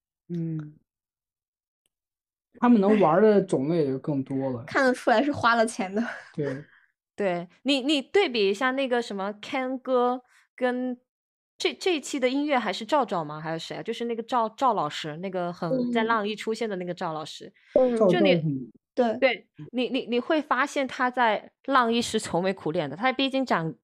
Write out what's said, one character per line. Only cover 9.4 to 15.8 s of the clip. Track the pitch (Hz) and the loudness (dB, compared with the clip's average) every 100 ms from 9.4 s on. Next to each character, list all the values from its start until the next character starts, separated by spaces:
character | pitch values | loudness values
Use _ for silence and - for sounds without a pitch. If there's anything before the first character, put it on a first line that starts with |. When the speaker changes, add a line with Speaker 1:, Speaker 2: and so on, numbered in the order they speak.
Speaker 3:
Ken | - 269 254 262 | -6 -4 -4 -6
哥 | 254 254 247 254 _ _ _ - | 0 2 2 -2 _ _ _ -4
跟 | 254 247 254 247 _ _ _ _ _ _ | -2 -2 -4 -6 _ _ _ _ _ _
这， | 370 | -4
这 | 254 381 320 | -2 -2 -2
一 | |
期 | - 285 | -4 -2
的 | 247 | 0
音 | 269 294 | 0 0
乐 | 269 | 0
还 | 226 | 0
是 | 180 220 | -6 0
赵 | 302 254 | 0 2
赵 | 185 | -2
吗？ | 151 151 | -4 -8
还 | 160 165 | -6 -6
是 | - | -8
谁 | 151 | -10
啊？ | |
就 | 156 | -8
是 | 226 240 | -6 -4
那 | 226 | -6
个 | |
赵， | 226 254 220 | -2 -2 -2
赵 | 214 262 | 0 2
老 | 202 147 | 2 -2
师， | - 160 156 | -4 -10 -8
那 | 190 | -6
个 | 185 175 | -4 -6
很， | 175 170 | -6 -4
Speaker 2:
嗯。 | 262 | -2